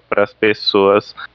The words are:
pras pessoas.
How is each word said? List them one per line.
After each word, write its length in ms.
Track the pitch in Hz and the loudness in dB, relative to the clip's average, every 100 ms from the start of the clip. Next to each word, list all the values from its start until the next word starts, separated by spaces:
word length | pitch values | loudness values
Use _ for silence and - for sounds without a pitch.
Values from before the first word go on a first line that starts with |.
| - | -4
pras 240 | - 101 | -4 -4
pessoas. 840 | _ 107 104 - 101 98 104 - - - | _ -2 -2 -2 0 2 2 -2 -12 -20